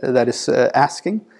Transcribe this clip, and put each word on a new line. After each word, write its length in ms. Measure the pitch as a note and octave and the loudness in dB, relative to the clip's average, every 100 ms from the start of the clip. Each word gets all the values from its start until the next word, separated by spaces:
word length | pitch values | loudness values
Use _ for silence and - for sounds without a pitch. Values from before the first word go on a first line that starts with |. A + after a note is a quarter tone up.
that 260 | - B2+ A#2+ | -2 0 0
is, 220 | - - | -2 0
uh, 200 | C3 B2 C3+ | 2 2 2
asking? 460 | D3 - F3+ G#3+ - | 0 -2 -6 -6 -8